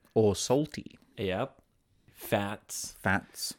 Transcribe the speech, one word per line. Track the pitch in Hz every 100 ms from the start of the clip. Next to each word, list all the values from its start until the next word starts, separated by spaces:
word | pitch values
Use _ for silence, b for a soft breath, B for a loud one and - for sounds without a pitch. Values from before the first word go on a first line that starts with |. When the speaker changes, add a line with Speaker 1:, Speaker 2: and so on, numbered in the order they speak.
| _
Speaker 1:
Or | 113 107 92
salty. | - 135 156 - - - _ -
Speaker 2:
Yep. | 95 95 135 - _ _ _ _ _
Fats. | - - 107 101 107 - - - -
Speaker 1:
Fats. | 98 98 - - -